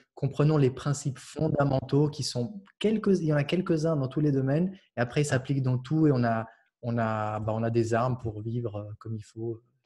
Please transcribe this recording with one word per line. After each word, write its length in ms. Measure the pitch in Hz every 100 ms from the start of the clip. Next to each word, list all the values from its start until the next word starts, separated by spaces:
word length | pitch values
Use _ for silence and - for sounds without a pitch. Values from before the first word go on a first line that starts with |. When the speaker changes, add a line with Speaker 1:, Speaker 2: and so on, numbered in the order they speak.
| _
Speaker 1:
Comprenons 440 | - 131 - 147 156
les 120 | 131
principes 480 | 127 147 143 147 123
fondamentaux 920 | - - 156 - 139 131 127 139 147
qui 120 | -
sont 380 | 123 123 117 - - -
quelques-, 420 | 208 220 202 180
il 40 |
y 80 | 156
en 40 | 147
a 80 |
quelques-uns 520 | 143 180 185 160 165 151
dans 100 | 131
tous 120 | -
les 100 | 151
domaines. 460 | 135 131 151 185 - _ -
Et 20 |
après, 220 | 120 151
ils 20 |
Speaker 2:
Ouais. 60 | 147
Speaker 1:
s'appliquent 320 | 131 - 139
dans 160 | 127 123
tout 280 | - 156 156
et 60 |
on 100 | 127
a, 240 | 117 113 110 - _ _
on 160 | 120 117
a, 420 | 110 110 107 107
bah, 140 | 107
on 80 | 110
a 80 | 113
des 240 | 117 107
armes 240 | 113 127 120
pour 240 | 117 104
vivre, 340 | 113 120 117 104
euh, 160 | 104 110
comme 160 | 117 110
il 60 |
faut, 380 | - 113 117 113 _ _